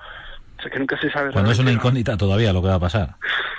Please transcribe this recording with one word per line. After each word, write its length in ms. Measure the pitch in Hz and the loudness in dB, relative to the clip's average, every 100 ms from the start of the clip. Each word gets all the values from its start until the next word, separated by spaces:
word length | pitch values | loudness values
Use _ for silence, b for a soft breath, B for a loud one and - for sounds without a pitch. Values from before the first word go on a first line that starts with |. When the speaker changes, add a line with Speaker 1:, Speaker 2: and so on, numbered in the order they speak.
| B B B B - - | B B B B -18 -16
Speaker 1:
O 40 | |
sea, 100 | - | -10
que 80 | 123 | -6
nunca 200 | 135 143 | -4 -2
se 100 | 151 | -2
sabe 220 | 147 139 | -2 -2
Speaker 2:
Cuando 200 | 117 104 | 2 2
es 80 | 117 | 4
una 80 | 127 | 4
Speaker 1:
realmente, 40 | |
¿no? 0 | |
Speaker 2:
incógnita 460 | 120 123 127 113 107 | 2 2 0 0 0
todavía 340 | 98 98 113 | 2 4 4
lo 100 | 92 | 2
que 60 | 92 | 2
va 80 | 92 | 2
a 40 | |
pasar. 340 | 85 107 92 - B B B | 2 0 -2 -4 B B B